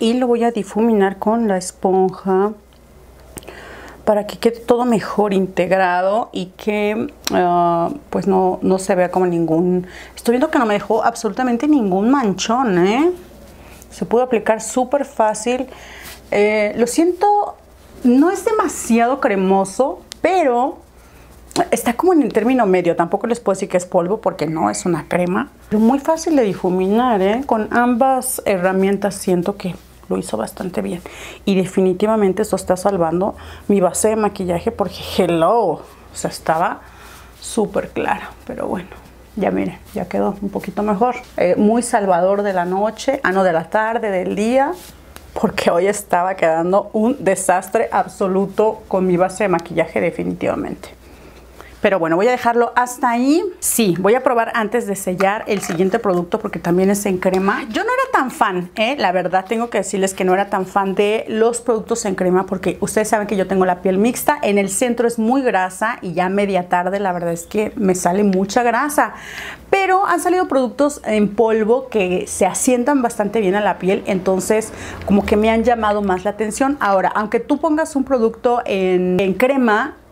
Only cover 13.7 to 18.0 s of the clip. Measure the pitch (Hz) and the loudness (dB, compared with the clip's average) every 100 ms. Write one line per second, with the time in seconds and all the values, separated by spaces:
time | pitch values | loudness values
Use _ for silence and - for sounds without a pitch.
13.7 | - - - 180 226 254 226 - 220 - | -20 -16 -10 0 2 2 0 0 -2 -2
14.7 | 254 247 285 269 - 214 214 240 254 262 | -2 0 0 -2 0 0 0 -2 -4 -4
15.7 | - - - - - - 208 208 214 208 | -12 -20 -18 -18 -18 -2 2 2 2 0
16.7 | 214 233 - 349 349 415 415 403 - - | 0 0 2 2 2 2 2 0 -8 -20
17.7 | - - - | -20 -20 -2